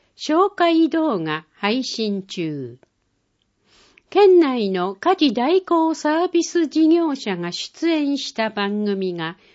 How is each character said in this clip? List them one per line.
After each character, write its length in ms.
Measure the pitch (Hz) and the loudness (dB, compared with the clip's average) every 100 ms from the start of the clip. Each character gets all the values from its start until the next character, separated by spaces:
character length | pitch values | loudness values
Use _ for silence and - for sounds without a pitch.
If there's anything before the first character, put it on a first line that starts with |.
| _ - | _ -10
紹 380 | - 320 403 | -2 2 2
介 340 | 403 339 330 311 | 2 2 2 2
動 300 | 330 311 185 | 0 -2 -2
画 280 | 160 156 - | -4 -6 -8
配 280 | _ 202 254 | _ -2 -2
信 380 | 240 - 214 196 | -4 -6 -4 -4
中。 560 | 190 185 160 147 120 127 _ _ _ _ _ _ _ _ _ _ _ _ - | -8 -8 -6 -6 -10 -14 _ _ _ _ _ _ _ _ _ _ _ _ -4
県 280 | 370 403 359 | 4 6 6
内 280 | 285 247 196 | 4 0 -2
の 260 | 185 185 | -2 -4
家 220 | 190 339 370 | -2 0 2
事 160 | 294 | 2
代 300 | 220 262 381 | 0 0 0
行 320 | - 339 320 | 2 0 0
サ 300 | 311 302 320 | 0 -2 0
ー 40 | 359 | 0
ビ 160 | 339 | 0
ス 220 | 330 349 294 | 0 -2 0
事 200 | 311 320 | 2 4
業 280 | 339 320 | 4 2
者 240 | 269 214 175 | -4 -6 -6
が 140 | 170 | -6
出 360 | - - - 330 | -8 -12 -6 -2
演 300 | 320 285 277 | 0 -2 -4
し 160 | - | -6
た 160 | - 220 | -6 -4
番 340 | 208 202 208 | -4 -4 -2
組 300 | 208 196 185 | -2 -2 -4
が、 240 | 170 165 - _ | -4 -8 -10 _